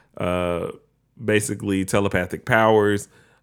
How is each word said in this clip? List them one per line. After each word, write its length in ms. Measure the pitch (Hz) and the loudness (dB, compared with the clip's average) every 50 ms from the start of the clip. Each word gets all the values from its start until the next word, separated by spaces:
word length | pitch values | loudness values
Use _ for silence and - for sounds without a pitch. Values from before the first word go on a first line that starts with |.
| _ _ - | _ _ -10
uh, 520 | - - 90 90 90 90 87 87 85 90 - - - _ _ _ _ _ _ _ - 117 | -6 -4 -4 -2 -2 -2 -2 -4 -4 -6 -8 -10 -14 _ _ _ _ _ _ _ -8 -2
basically 640 | 107 107 107 107 - 104 98 - 101 98 95 95 | 2 2 2 2 -2 -6 -6 -4 -2 -2 -2 -2
telepathic 600 | - - 101 98 98 - 92 90 - - 78 - | 0 0 0 0 0 0 -2 -2 -4 -8 -10 -4
powers, 640 | - 120 113 110 110 110 107 104 104 104 101 - - _ _ _ _ _ _ | 0 2 4 4 4 4 4 4 2 2 -2 -4 -10 _ _ _ _ _ _